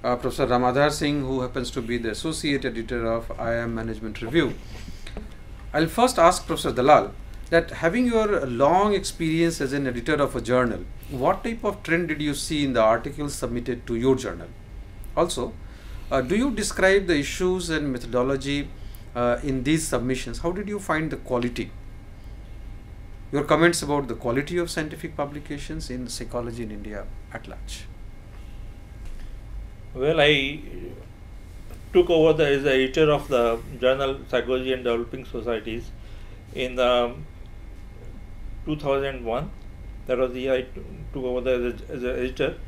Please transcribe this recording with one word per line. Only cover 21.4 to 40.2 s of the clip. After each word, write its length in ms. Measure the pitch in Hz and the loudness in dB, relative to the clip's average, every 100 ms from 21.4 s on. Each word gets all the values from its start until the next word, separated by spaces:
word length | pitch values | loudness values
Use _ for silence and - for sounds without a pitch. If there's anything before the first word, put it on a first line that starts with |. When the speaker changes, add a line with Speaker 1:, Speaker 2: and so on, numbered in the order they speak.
| 120 120 98 - - - - - - - - - - - - - - - - | 0 -2 -6 -8 -14 -14 -14 -14 -14 -14 -14 -14 -12 -12 -14 -14 -14 -14 -4
Speaker 1:
Your 100 | 143 | -4
comments 400 | 147 151 175 165 | 2 6 6 6
about 240 | 147 147 131 | 0 0 0
the 80 | |
quality 440 | 113 117 127 147 175 | -4 0 0 0 -2
of 120 | 170 | -2
scientific 460 | - 151 160 165 - | -4 -6 -8 -8 -6
publications 720 | 143 143 - 143 - 156 - | -6 -6 -10 -8 -6 -8 -6
in 160 | 127 120 | -8 -6
psychology 560 | - 110 120 120 113 | -8 -6 -6 -6 -6
in 80 | 110 | -8
India 340 | 104 107 101 98 - - | -8 -8 -8 -8 -10 -12
at 140 | 113 - | -12 -12
large? 380 | - - - - - - - - - - - - - - - - - - - - - - - - | -12 -10 -12 -12 -14 -14 -14 -16 -14 -14 -12 -12 -14 -16 -12 -10 -10 -10 -12 -10 -10 -12 -12 -12
Speaker 2:
Well, 260 | 127 139 160 | 0 2 6
I 400 | 147 143 135 151 - - - - - - - - - - - - - | 6 6 2 -4 -10 -10 -10 -12 -16 -16 -16 -16 -16 -14 -14 -14 2
took 160 | 185 175 | 4 6
over 240 | 165 160 | 6 6
the, 120 | 156 147 | 6 4
as 160 | 139 | 4
the 100 | 143 | 4
editor 380 | 131 131 143 156 | 4 4 4 4
of 160 | 143 - | 4 2
the 320 | 127 117 113 - 127 | 4 4 2 -4 2
journal 400 | 127 135 135 135 131 | 4 4 0 -2 -2
Psychology 440 | 127 113 127 127 | -2 2 0 0
and 100 | 127 | 0
Developing 400 | 123 117 117 131 | 0 0 -2 -8
Societies 640 | - 120 113 110 113 117 - - - - - - - | -8 -6 -2 -2 -4 -6 -8 -12 -12 -14 -14 -14 -12
in, 240 | - 127 127 | -6 -4 2
um, 460 | 123 123 120 120 - - - - - - - - - - - - - - 165 | 4 4 2 -2 -12 -14 -14 -14 -14 -14 -14 -14 -12 -12 -12 -10 -10 -8 -6
two 100 | 151 | -4
thousand 480 | 147 139 139 131 | 0 0 0 -4
one. 260 | 117 120 160 - - - - - - | -2 -2 -2 -8 -14 -14 -14 -12 -2
That 120 | |
was 140 | 127 | 2